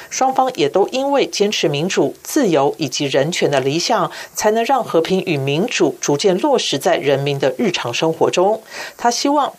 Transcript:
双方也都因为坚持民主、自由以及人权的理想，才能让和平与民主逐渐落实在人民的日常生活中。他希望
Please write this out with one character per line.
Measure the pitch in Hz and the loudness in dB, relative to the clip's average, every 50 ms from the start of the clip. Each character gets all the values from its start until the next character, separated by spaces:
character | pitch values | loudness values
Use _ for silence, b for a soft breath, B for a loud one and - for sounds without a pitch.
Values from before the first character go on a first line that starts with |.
| B B | B B
双 | B - 262 262 262 | B -2 0 0 2
方 | 262 262 262 254 | 0 0 0 0
也 | - 147 139 | 0 0 0
都 | - 185 202 196 | 2 2 0 0
因 | - 254 269 277 | 0 -4 -2 0
为 | 277 269 - | 2 0 0
坚 | - - - 202 202 | 0 0 0 0 0
持 | 214 - - 165 | 0 0 -2 0
民 | 147 143 156 190 | 0 0 -2 -2
主、 | - 214 160 135 - - | 0 0 0 0 -2 -6
自 | - - - 320 269 202 | -10 -4 0 2 2 4
由 | 160 143 135 147 147 - | 4 4 2 2 0 -2
以 | 156 131 | -6 -6
及 | - - 151 | -4 -4 -4
人 | 139 135 143 135 156 | 0 0 0 0 0
权 | 180 - 196 143 | 0 0 0 2
的 | 143 139 | 2 2
理 | 131 139 143 165 | 0 0 -2 -2
想， | 175 - 247 208 175 156 B B B B B | -2 0 0 0 0 -2 B B B B B
才 | - - 214 | -2 0 0
能 | 214 226 233 | 2 2 2
让 | 226 277 254 214 | 0 0 0 0
和 | - - 165 | 0 0 0
平 | 165 - 185 190 - | 2 2 0 -2 0
与 | - 165 139 | -2 -2 -2
民 | 135 139 139 151 196 | -2 -2 0 0 0
主 | 247 - - 190 143 - - | -2 0 0 0 0 0 -2
逐 | - - 147 143 | -2 -2 0 2
渐 | - 202 175 - | 2 2 2 2
落 | - 302 269 226 | 2 2 2 2
实 | - - - - | 0 0 -4 -2
在 | - 190 170 - | 0 0 0 2
人 | 160 139 139 131 | 2 2 2 2
民 | 139 143 143 139 | 2 0 -2 0
的 | 147 135 127 - | 0 0 0 0
日 | 240 202 | -2 -2
常 | 170 - - 123 117 | -2 -2 -4 -4 -4
生 | - 170 160 | -2 0 0
活 | 160 - 131 107 | 0 2 0 2
中。 | - - 180 196 220 214 B B B B B B B B | 2 2 2 2 2 -2 B B B B B B B B
他 | - 240 | 0 0
希 | 240 - - 285 | 0 2 0 0
望 | 285 302 269 - - | 2 2 0 0 -2